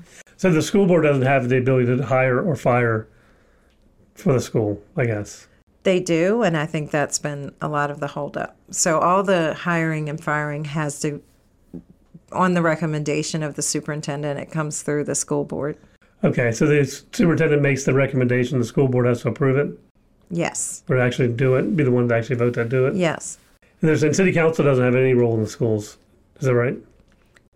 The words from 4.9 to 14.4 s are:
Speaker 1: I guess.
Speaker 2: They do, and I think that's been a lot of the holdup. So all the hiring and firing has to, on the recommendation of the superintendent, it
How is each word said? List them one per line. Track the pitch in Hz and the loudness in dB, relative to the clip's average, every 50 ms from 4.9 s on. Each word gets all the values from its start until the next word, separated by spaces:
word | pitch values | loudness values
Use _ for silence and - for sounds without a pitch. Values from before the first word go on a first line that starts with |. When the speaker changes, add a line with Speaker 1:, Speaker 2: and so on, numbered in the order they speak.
| - | -6
Speaker 1:
I | 156 127 | -4 -2
guess. | 117 110 104 101 - - - - _ _ _ _ _ _ _ - | -2 -2 -4 -6 -10 -14 -20 -20 _ _ _ _ _ _ _ 0
Speaker 2:
They | 196 185 180 | 0 0 0
do, | 180 - 170 160 170 190 220 233 | 0 0 0 2 2 2 2 2
and | 226 175 165 | 0 0 0
I | 151 151 | -2 -4
think | 156 - 156 147 139 | -4 -4 -6 -6 -4
that's | - 147 139 - - - | -2 -2 -2 -2 -4 -6
been | - 151 147 143 139 - - - | -6 -6 -8 -8 -10 -12 -12 -10
a | - | -8
lot | 151 151 143 143 143 | -4 -2 -2 -2 -4
of | 143 151 | -4 -6
the | 147 | -8
holdup. | 143 - 147 143 - - 143 - - - _ _ - | -8 -6 -8 -8 -8 -6 -8 -8 -10 -12 _ _ -10
So | - - 175 185 156 151 | -4 -2 0 0 2 2
all | - 170 180 196 196 | 2 2 2 2 2
the | 196 190 175 160 151 127 | 2 2 2 2 0 -2
hiring | - - 175 170 165 160 160 160 156 151 147 | -4 -2 0 0 0 0 0 -2 -2 -4 -6
and | 143 160 - | -6 -6 -4
firing | 156 147 151 151 147 147 147 156 | -2 -2 -2 -2 -4 -6 -6 -8
has | 147 143 165 151 147 139 - | -6 -4 -4 -4 -4 -4 -4
to, | - 151 147 143 - _ _ _ _ _ _ _ _ _ - 170 - _ - _ _ _ - - _ - | -6 -6 -6 -6 -12 _ _ _ _ _ _ _ _ _ -20 -20 -20 _ -20 _ _ _ -20 -20 _ -8
on | - - 185 185 180 | -2 0 2 2 2
the | 175 | 2
recommendation | 165 165 156 151 170 156 151 151 147 147 147 151 151 - - 160 151 | 2 0 0 0 -2 -4 -2 -2 -2 -2 -2 -2 -2 -4 -4 -4 -6
of | 147 139 | -6 -6
the | - | -6
superintendent, | 147 - - 151 - - 151 151 - 156 143 143 147 147 139 | -4 -4 -4 -4 -4 -6 -8 -8 -6 -6 -6 -6 -4 -6 -6
it | 139 | -6